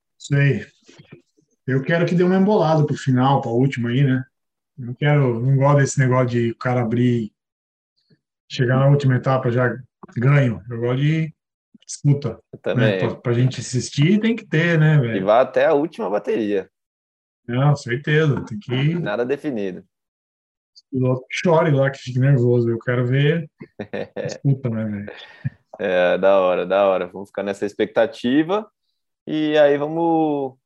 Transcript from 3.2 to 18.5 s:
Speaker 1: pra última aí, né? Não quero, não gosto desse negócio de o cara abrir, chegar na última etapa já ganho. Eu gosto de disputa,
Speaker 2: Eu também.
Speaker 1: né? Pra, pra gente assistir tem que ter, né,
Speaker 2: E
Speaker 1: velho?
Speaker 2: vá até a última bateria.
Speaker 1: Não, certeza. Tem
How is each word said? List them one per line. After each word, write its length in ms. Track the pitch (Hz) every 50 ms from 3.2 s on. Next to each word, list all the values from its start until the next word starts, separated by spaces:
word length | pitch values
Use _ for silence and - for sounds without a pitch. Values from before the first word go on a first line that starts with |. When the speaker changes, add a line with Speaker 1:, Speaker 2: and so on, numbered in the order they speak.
| 131 139 139 131
Speaker 1:
pra 100 | - 117
última 380 | 113 123 135 139 - 123 117 117
aí, 160 | 120 135 143
né? 200 | 127 131 127 127 _ _ _ _ _ _ _ _ _ _
Não 180 | - 120 117 127
quero, 460 | - 151 147 147 147 135 123 117 113
não 160 | 123 135 139
gosto 220 | 127 135 143 147 143
desse 200 | 135 135 - 143
negócio 300 | 131 123 127 127 127 117
de 220 | 120 120 117 117
o 60 | 113
cara 260 | - - 127 123 123
abrir, 500 | 113 110 120 123 123 123 120 117 110 107 _ _ _ _ _ _ _ _ _ _ _ _ _ _ _ _ _ _ _ _ _ _ _ -
chegar 280 | - 139 127 120 131 135
na 100 | 139 139
última 280 | 143 143 - 131 127
etapa 340 | 120 - 135 131 127 - 123
já 260 | 117 127 127 117 110 123 - _ _ _ - - -
ganho. 460 | 120 120 135 143 143 131 120 104 85 - 120
Eu 100 | 120 113
gosto 200 | 120 120 127 131
de 340 | 143 151 160 160 160 156 - _ _ _ _ _ _ _ _ _ _
disputa, 540 | - - - - 143 139 - - 107 90 - _ _
Speaker 2:
Eu 60 | - -
também. 340 | - 110 - 120 110 107
Speaker 1:
né? 60 | 98 92
Pra, 160 | 92 90 92
pra 160 | - - 127
gente 280 | 120 120 127 127 - -
assistir 600 | - - 127 127 123 - - 143 147 175 208 208
tem 160 | 220 226 226
que 100 | - -
ter, 320 | - 170 156 170 170 170 156
né, 180 | 156 156 151
Speaker 2:
E 40 | 147
Speaker 1:
velho? 260 | 120 113 110 98 95
Speaker 2:
vá 140 | 101 110 123
até 260 | 131 - - 127 135
a 80 | 160 156
última 340 | 143 156 - - 233 214 185
bateria. 580 | 208 202 202 247 220 123 107 101 104 95 - - _ _ _ _ _ _ _ _ _ _ _ _ _ _ _
Speaker 1:
Não, 280 | 120 120 127 139 147 143
certeza. 720 | - - 117 123 143 - 156 151 156 160 147 117 92 85
Tem 140 | -